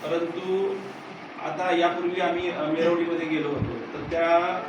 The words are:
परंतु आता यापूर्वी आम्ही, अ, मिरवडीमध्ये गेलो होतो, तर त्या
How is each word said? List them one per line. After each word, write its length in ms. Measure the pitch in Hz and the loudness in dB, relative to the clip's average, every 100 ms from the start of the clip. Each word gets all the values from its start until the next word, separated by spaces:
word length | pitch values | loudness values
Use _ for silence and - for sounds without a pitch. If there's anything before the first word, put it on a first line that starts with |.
परंतु 720 | 151 170 170 170 185 190 196 196 196 - - - - - - | 0 0 0 -4 -2 0 0 -2 -8 -12 -14 -14 -14 -8 -6
आता 300 | - 185 175 | -2 2 4
यापूर्वी 460 | 170 175 175 180 | 4 2 -2 0
आम्ही, 300 | 175 170 180 | 0 0 -2
अ, 140 | 160 151 | -2 0
मिरवडीमध्ये 640 | 160 165 170 170 165 156 | 2 4 4 2 0 0
गेलो 220 | 156 143 | -2 0
होतो, 440 | 139 - 127 - | -2 -2 -4 -8
तर 180 | - 151 | -8 -4
त्या 500 | 165 170 170 175 185 | 0 6 6 4 -2